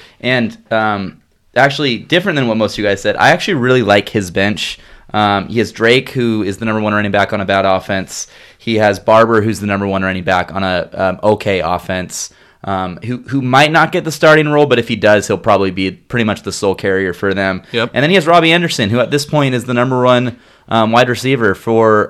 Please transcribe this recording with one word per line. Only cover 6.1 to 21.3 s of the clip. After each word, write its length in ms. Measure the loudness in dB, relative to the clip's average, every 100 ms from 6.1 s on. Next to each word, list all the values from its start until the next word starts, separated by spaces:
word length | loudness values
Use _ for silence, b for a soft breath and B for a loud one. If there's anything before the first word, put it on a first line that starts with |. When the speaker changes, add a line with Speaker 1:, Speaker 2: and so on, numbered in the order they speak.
Speaker 1:
who 320 | -2 -2 0
is 160 | -2 -4
the 60 |
number 160 | -4 -2
one 120 | 0
running 200 | 0 2
back 200 | 0 0
on 80 | -2
a 40 |
bad 200 | -2 0
offense. 640 | 2 0 -2 -6 -6 -12 -16 B B B
He 180 | -4 2
has 220 | 2 2
Barber, 400 | 2 4 4 2
who's 180 | 0 -2
the 60 | -4
number 200 | -2 -2
one 160 | -2
running 220 | -2 -4
back 280 | -2 -2 -2
on 80 | -4
a, 260 | -2 -2 -4
um, 280 | -4 -4 0
okay 380 | 0 0 0 -2
offense, 720 | -2 -4 -4 -8 -8 -12 -14 b b b
um, 320 | -8 -6 -6 -8
who, 140 | -10 -10
who 240 | -6 -4
might 280 | 0 2 4
not 220 | 4 2
get 120 | 0
the 60 | -4
starting 360 | 0 2 4 2
role, 180 | 2 2
but 120 | 2
if 100 | 0
he 80 | 0
does, 300 | 4 4 2
he'll 80 | -2
probably 320 | 0 0 0
be 200 | -2 -4
pretty 340 | -6 -6 -4
much 180 | -2 -4
the 100 | -8
sole 220 | -4 -2
carrier 380 | -2 0 0 -2
for 220 | -2 -2
them. 280 | -2 -2 -4 -6
Speaker 2:
Yep. 180 | -4 -2
Speaker 1:
And 80 | 0
then 80 | 0
he 40 | 2
has 100 | 4
Robbie 260 | 4 4
Anderson, 380 | 2 0 -2 0
who 100 | 0
at 100 | 0
this 160 | -2 -2
point 280 | 0 0
is 100 | -2
the 100 | -2
number 280 | -2 0 2
one, 360 | 2 2 0 -6 b b b
um, 220 | 0 2
wide 200 | 2 2
receiver 440 | 0 -2